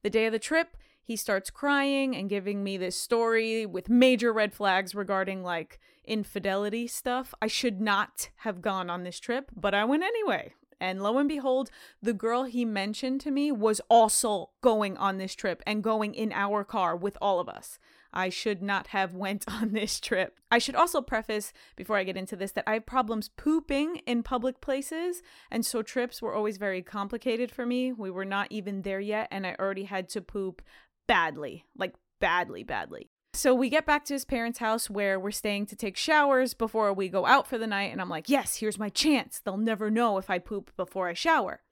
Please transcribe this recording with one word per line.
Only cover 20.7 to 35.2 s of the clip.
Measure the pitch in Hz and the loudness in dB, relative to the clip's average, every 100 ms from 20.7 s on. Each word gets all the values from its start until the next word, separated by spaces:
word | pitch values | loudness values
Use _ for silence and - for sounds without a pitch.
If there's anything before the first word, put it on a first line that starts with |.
also | - 349 311 | 2 4 2
preface, | 254 226 220 214 208 - - | 0 -4 -2 -4 -6 -16 -20
before | - 196 208 | -14 -2 0
I | |
get | 190 185 | 0 -4
into | 190 180 | -8 -6
this, | 196 | -6
that | - - | -4 -2
I | |
have | 220 220 | -2 0
problems | 262 214 220 - | 0 0 -2 -6
pooping | - 294 320 - 277 311 349 - | -4 0 0 0 -2 0 -4 -2
in | 240 | -2
public | - 254 254 254 | 0 -2 -2 -4
places, | - 269 277 320 349 349 - - - | -4 -4 -4 -4 -4 -6 -12 -20 -6
and | 226 | -4
so | 226 233 | -2 -4
trips | 220 254 240 - | -4 -4 -4 -4
were | 226 | -4
always | 214 214 196 | -2 -2 -2
very | 202 185 | -4 -4
complicated | 180 208 202 240 254 226 240 | -6 -6 -6 -4 -2 -2 -2
for | - 240 | -4 -2
me. | 247 254 | 0 -2
We | 233 190 | -4 -8
were | 185 | -6
not | 190 196 202 | -4 -4 -4
even | 214 196 196 | -6 -6 -6
there | 190 190 | -4 -4
yet, | 202 214 - | -2 -4 -4
and | - 185 | -6 -6
I | - | -2
already | 196 190 | -4 -2
had | 196 196 185 | -6 -6 -6
to | 214 | -8
poop | - 202 190 180 - - _ _ - | -8 -6 -6 -8 -20 -20 _ _ 2
badly, | 202 165 151 143 165 _ - | 2 2 -2 -10 -10 _ -6
like, | 185 - _ _ | -6 -8 _ _
badly, | 180 175 175 90 | 2 2 0 -8
badly. | - 104 76 55 - _ _ | -8 -8 -8 -12 -18 _ _
So | - - | 0 4
we | 254 262 | 4 4
get | 311 | 2
back | 302 294 | 2 0
to | 294 | 0
his | 277 | -6
parents' | - 247 233 240 | -4 -2 -2 -2
house | 226 226 - | -2 0 -2
where | 208 202 | -2 0
we're | 190 | 0